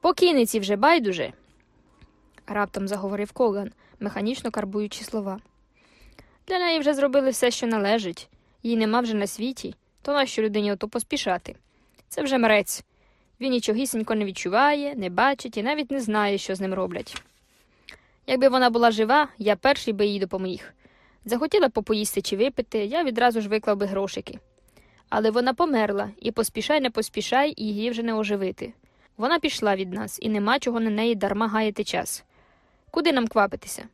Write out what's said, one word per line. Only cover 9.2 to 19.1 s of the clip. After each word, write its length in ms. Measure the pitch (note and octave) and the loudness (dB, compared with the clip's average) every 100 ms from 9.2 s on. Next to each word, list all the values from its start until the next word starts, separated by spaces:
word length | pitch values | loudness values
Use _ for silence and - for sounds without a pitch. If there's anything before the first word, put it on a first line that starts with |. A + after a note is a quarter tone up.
| G3+ | -2
світі, 480 | - A#3 C4 - - _ _ | -4 -6 -6 -12 -14 _ _
то 120 | - | -2
нащо 280 | C#4+ C4+ - | 0 0 0
людині 300 | A3 G#3 G#3 | 0 0 -2
ото 160 | G3+ G#3+ | -2 -4
поспішати? 680 | A#3+ - D4 - F3 - - _ _ _ _ _ | -6 -6 -4 -2 -4 -4 -18 _ _ _ _ _
Це 120 | - | -6
вже 160 | D4 C4 | 0 2
мрець. 460 | A3+ G#3+ G3 - - _ _ _ _ _ | 4 4 2 -6 -12 _ _ _ _ _
Він 120 | C4 | -2
нічогісінько 640 | B3 A3 A3 C4 A#3+ A3 A3 | -2 0 0 0 -2 -2 -2
не 100 | G3+ | -2
відчуває, 720 | F#3+ F#3 G3+ C#4+ D4 C#4+ C#4 | -4 -2 2 4 2 -2 -4
не 140 | F#3+ | -4
бачить 480 | F3+ B3 C#4 B3+ A3 | 2 2 2 -6 -6
і 60 | |
навіть 280 | A3 D4+ C4 | -4 -4 -4
не 100 | C4+ | -4
знає, 360 | A3+ G#3+ G#3 G3 | -2 0 2 0
що 180 | - F#3+ | -4 -4
з 60 | |
ним 120 | F#3+ | -4
роблять. 500 | F#3+ F#3 F3 - - - _ _ _ _ _ _ - _ _ - | -2 -4 -6 -10 -16 -18 _ _ _ _ _ _ -20 _ _ -4
Якби 200 | B3+ C4+ | 4 4
вона 220 | B3+ B3 | 6 4
була 220 | A#3 A#3 | 4 4
жива, 360 | A3 A3 | 4 4